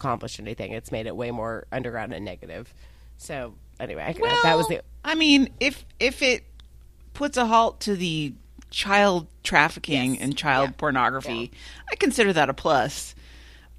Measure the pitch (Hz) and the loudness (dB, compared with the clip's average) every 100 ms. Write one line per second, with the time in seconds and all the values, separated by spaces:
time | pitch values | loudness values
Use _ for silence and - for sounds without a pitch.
0 | 139 117 110 - 107 113 101 113 - 117 | -2 -4 -6 -10 -10 -10 -8 -10 -8 -8
1 | 110 90 120 120 113 113 - 131 123 117 | -8 -6 -6 -6 -6 -8 -8 -8 -8 -8
2 | 110 85 101 90 90 85 123 - - - | -8 -10 -10 -12 -14 -14 -16 -20 -20 -20
3 | - - - 143 120 - - - 120 80 | -20 -20 -12 -12 -12 -16 -20 -12 -10 -8
4 | 76 - 466 480 480 392 453 - - - | -8 -2 0 4 6 4 2 -4 -8 -10
5 | 285 320 311 285 269 - 269 - - - | -4 2 4 6 4 0 -4 -4 -10 -2
6 | 240 262 269 247 - - - - - - | -2 2 0 0 -4 -20 -20 -20 -20 -20
7 | - - 285 254 226 226 226 - - 190 | -18 -4 -2 0 4 4 4 0 -4 -2
8 | 180 156 147 - - - - - 202 202 | 0 -2 -4 -8 -18 -20 -10 -6 2 6
9 | 202 180 151 - - 151 151 - 160 139 | 6 4 -2 -10 0 4 4 0 -4 -2
10 | 127 131 127 143 151 131 139 - 151 131 | 0 -2 -4 -2 2 2 2 0 -2 2
11 | 120 131 131 117 120 - - - - - | 2 0 -4 -6 -8 -12 -20 -18 -10 -2
12 | 311 247 202 165 135 139 170 139 123 - | 0 2 4 4 2 2 2 2 2 -4
13 | - - - - - - - | -12 -16 -20 -20 -20 -20 -20